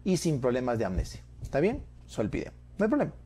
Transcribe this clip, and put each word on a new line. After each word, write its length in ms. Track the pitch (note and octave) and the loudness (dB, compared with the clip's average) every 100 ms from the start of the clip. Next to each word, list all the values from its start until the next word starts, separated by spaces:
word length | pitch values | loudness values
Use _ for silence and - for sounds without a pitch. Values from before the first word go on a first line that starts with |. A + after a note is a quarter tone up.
y 140 | - F#3 | 0 2
sin 220 | E3+ C#3+ | 2 2
problemas 380 | B2 B2 B2 A#2 | 2 2 2 0
de 80 | G2+ | 0
amnesia. 380 | F#2 - - - - | 0 -2 -6 -16 -14
¿Está 200 | - C3+ | -4 2
bien? 200 | F3+ B3+ - - - | 2 0 -8 -16 -12
Zolpidem. 460 | - G#2+ - - - - - | -4 -2 -2 -6 -10 -12 0
No 80 | G#3 | 2
hay 40 | |
problema. 240 | C#4+ F#3 - | 2 0 -4